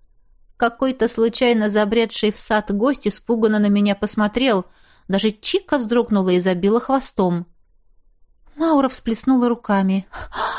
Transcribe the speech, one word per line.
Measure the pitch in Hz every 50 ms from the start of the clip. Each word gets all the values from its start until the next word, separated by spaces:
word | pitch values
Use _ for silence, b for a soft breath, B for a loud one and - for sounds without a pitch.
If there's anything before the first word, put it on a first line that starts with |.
| _ _ _ _ _ _ _ _ _ _ _ -
Какой-то | 240 233 240 - 269 262 254 262 226 226
случайно | - - 226 233 226 - 254 240 240 220 214 208
забредший | 202 214 214 202 226 233 226 226 - - - 208
в | 208 -
сад | - - 226 214 208 -
гость | 202 202 220 277 277 - - 208
испуганно | - - _ - 233 226 220 214 214 208
на | 208 208
меня | 202 202 202 208 196
посмотрел. | 196 - 208 - - 208 208 - 240 262 269 214 185 180 b b b b b b b b b
Даже | 185 196 196 214
Чика | 208 - - - - 403 - - 302 277
вздрогнула | 233 208 233 240 233 233 214 196 185 185
и | 180 180
забила | 175 185 185 175 175 202 220 240
хвостом. | 240 - 269 269 - - - - 190 180 175 170 175 _ _ _ _ _ _ _ _ _ _ _ _ _ _ _ _ _ _ _ _ - -
Маура | 294 320 330 320 277 269 262
всплеснула | - - - 233 226 220 - 262 262 247 240 240
руками. | 240 240 - - 208 196 190 190 190 196 185 - B B B B B B B B B